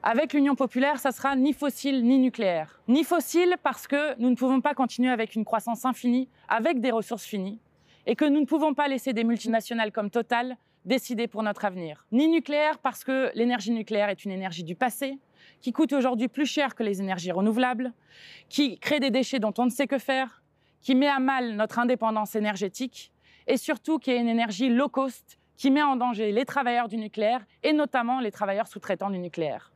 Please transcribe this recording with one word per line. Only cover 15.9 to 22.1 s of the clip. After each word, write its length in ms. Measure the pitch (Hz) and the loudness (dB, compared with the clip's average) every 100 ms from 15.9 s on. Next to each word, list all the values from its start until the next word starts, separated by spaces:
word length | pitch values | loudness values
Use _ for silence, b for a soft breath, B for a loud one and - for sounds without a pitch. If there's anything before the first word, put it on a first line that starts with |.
aujourd'hui 380 | 285 254 240 247 | 2 2 0 -2
plus 160 | - | -2
cher 300 | 294 302 269 | -2 0 -2
que 80 | - | -2
les 180 | 220 190 | -4 -2
énergies 300 | 196 180 180 | -4 -4 -4
renouvelables, 600 | 180 208 220 254 240 254 - B B B B B | 0 2 2 0 0 -6 -10 B B B B B
qui 280 | - 285 175 | 0 0 -2
crée 240 | - 294 | -2 0
des 100 | 269 | 2
déchets 280 | 254 240 269 | 0 0 -2
dont 140 | 214 202 | -2 0
on 80 | |
ne 60 | 247 | 0
sait 160 | - 269 | 0 -2
que 100 | 269 | -2
faire, 460 | - 262 262 - _ _ _ _ | 0 -2 -2 -10 _ _ _ _
qui 160 | - | 2
met 140 | 262 285 | 4 4
à 100 | 269 | 2
mal 360 | 262 269 240 | 0 0 -2
notre 240 | 208 214 233 | -2 -2 0
indépendance 560 | 240 247 226 | 0 2 0